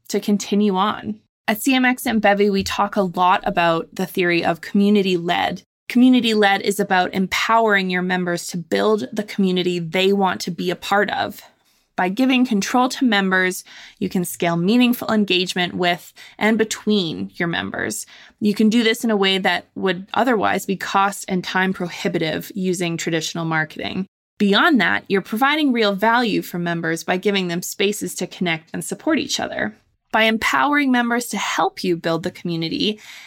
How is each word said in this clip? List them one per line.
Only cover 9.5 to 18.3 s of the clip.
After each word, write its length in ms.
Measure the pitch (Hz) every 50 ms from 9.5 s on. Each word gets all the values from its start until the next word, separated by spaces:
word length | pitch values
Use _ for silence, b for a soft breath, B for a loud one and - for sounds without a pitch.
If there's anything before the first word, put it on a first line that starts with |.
| 180 185 175 180 180 175
they 340 | 170 160 156 190 190 190 202
want 280 | 196 196 185 185 208 -
to 80 | -
be 200 | 175 - 180 180
a 60 | 175
part 320 | - - - 202 202 208 -
of. 320 | - - 101 - 208 - - - _ _ _ _ _ _ _ _ _
By 140 | - 185 185
giving 380 | 190 214 262 254 269 254 247
control 420 | 247 226 196 196 - - 254 247 247
to 160 | - - 277
members, 600 | 247 214 202 196 190 185 185 185 185 185 - - B B B B B B B
you 100 | 208 185
can 160 | - 190 180
scale 320 | - - - - 170 170
meaningful 560 | 170 170 185 226 247 247 240 240 - - - 220
engagement 640 | 214 208 196 185 180 185 180 - 190 180 175 196
with 400 | 185 180 175 175 175 - - - B B B B B
and 180 | - 214 226
between 760 | 208 220 220 - - - - 214 208 180 160 151 87 98 196 -
your 140 | - - 170
members. 580 | 165 - 95 95 - - 87 - 214 - - B B B B B